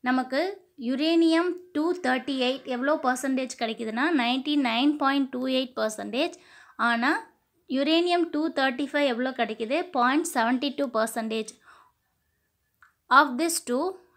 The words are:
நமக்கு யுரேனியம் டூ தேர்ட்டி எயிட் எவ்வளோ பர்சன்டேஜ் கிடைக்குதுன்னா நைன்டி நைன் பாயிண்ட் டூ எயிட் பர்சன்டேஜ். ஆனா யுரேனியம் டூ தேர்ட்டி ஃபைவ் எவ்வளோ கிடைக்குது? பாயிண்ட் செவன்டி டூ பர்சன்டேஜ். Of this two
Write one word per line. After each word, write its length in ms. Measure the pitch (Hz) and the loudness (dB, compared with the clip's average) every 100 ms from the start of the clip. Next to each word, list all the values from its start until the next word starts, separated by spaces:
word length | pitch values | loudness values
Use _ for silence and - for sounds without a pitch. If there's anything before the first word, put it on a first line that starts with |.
நமக்கு 380 | 247 254 254 269 359 403 _ - | 0 -2 0 -2 -2 -6 _ -10
யுரேனியம் 680 | 240 254 311 330 330 320 349 349 - | -4 0 2 4 4 4 2 -4 -6
டூ 160 | - 320 359 | -2 -2 -2
தேர்ட்டி 360 | 254 254 247 269 | 0 -2 -2 -2
எயிட் 280 | 247 269 - | 0 -2 -6
எவ்வளோ 240 | 247 277 311 | -4 0 0
பர்சன்டேஜ் 580 | 262 254 277 262 254 - | 0 -2 -2 -2 -4 -6
கிடைக்குதுன்னா 480 | 226 220 220 220 302 | -6 -4 -6 -2 0
நைன்டி 400 | 320 240 262 262 294 | 2 0 -2 0 0
நைன் 320 | 254 226 285 294 | 0 2 2 2
பாயிண்ட் 320 | 269 277 269 | 2 2 0
டூ 120 | 247 262 | -4 -2
எயிட் 240 | 262 262 | -2 -2
பர்சன்டேஜ். 640 | - 220 214 202 226 277 - - - - - | -2 -4 -4 -6 -2 -2 -4 -20 -20 -20 -4
ஆனா 280 | 233 233 254 392 453 _ _ _ _ | 0 2 2 0 -4 _ _ _ _
யுரேனியம் 540 | 262 285 330 349 349 339 | -2 2 4 4 2 2
டூ 100 | 302 320 | 0 -2
தேர்ட்டி 340 | 320 269 254 285 | 0 0 0 -2
ஃபைவ் 220 | 294 285 | 0 0
எவ்வளோ 200 | 233 254 | 0 -4
கிடைக்குது? 440 | 254 226 220 220 294 359 | -2 -4 -4 -2 -2 -2
பாயிண்ட் 360 | 262 240 285 330 | 0 2 2 0
செவன்டி 400 | 262 226 254 285 262 | 0 0 2 0 -2
டூ 80 | 277 | -2
பர்சன்டேஜ். 600 | 226 220 233 220 220 220 - - - _ _ _ _ _ _ _ _ _ _ _ _ _ | 0 -2 -2 -4 -4 -6 -12 -20 -20 _ _ _ _ _ _ _ _ _ _ _ _ _
Of 160 | 262 285 | 4 4
this 200 | 247 330 330 | 2 -2 -2
two 220 | - 247 349 381 _ | -4 -2 -2 -6 _